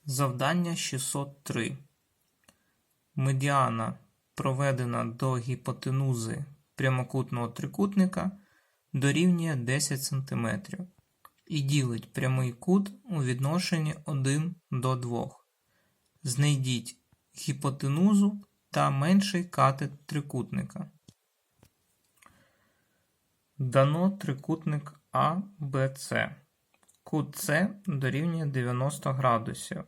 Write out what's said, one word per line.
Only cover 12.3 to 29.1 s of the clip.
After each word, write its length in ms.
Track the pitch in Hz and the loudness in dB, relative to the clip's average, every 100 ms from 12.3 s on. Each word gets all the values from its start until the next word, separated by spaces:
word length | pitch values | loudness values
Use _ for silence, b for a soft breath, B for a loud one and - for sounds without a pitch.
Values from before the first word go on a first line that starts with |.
| 131 127 | 0 -2
кут 380 | 120 - 196 202 - | -4 2 2 2 -10
у 180 | 254 165 | -6 -2
відношенні 720 | 127 123 135 170 180 165 156 151 | -2 0 0 0 0 0 -2 -4
один 500 | - 143 131 147 165 - _ | -4 0 2 2 -2 -6 _
до 260 | 131 127 127 | -2 0 0
двох. 500 | 120 117 127 - _ _ _ _ _ _ _ _ | -2 -4 -4 -10 _ _ _ _ _ _ _ _
Знайдіть 760 | 139 123 147 139 131 120 - - _ _ _ - | -4 2 4 4 0 -2 -4 -18 _ _ _ -10
гіпотенузу 1080 | - 135 143 139 139 147 196 202 202 208 - _ _ | -6 -2 -4 -2 -2 4 6 6 4 2 -12 _ _
та 200 | 147 143 | 0 2
менший 540 | 139 151 196 196 180 | 2 6 6 6 -2
катет 600 | 175 - 135 135 139 - - | -2 2 2 2 -6 -8 -6
трикутника. 840 | 147 143 131 - 131 131 - - _ - _ _ _ _ _ _ _ _ _ _ _ b b b b b b b b b b _ _ _ - | -6 -4 -6 -4 -4 -6 -10 -12 _ -20 _ _ _ _ _ _ _ _ _ _ _ b b b b b b b b b b _ _ _ -6
Дано 520 | 131 135 139 160 185 | 2 4 6 4 2
трикутник 880 | 196 147 135 - 160 156 147 - - _ | 2 -4 -4 -2 -2 -2 -4 -6 -20 _
А 280 | 131 139 175 196 - | 0 2 0 -6 -8
Б 300 | 143 135 135 | -4 0 0
Ц. 480 | 135 - 117 110 - _ _ _ _ _ _ | -2 -4 -2 -2 -6 _ _ _ _ _ _
Кут 320 | - 156 143 - | -4 -2 -2 -6
С 320 | - 151 196 - - | 0 2 2 -2 -4
дорівнює 600 | 139 131 131 170 165 147 | -2 0 0 -2 -2 -2
дев'яносто 680 | 131 123 123 135 147 147 | 0 0 0 -2 -2 -4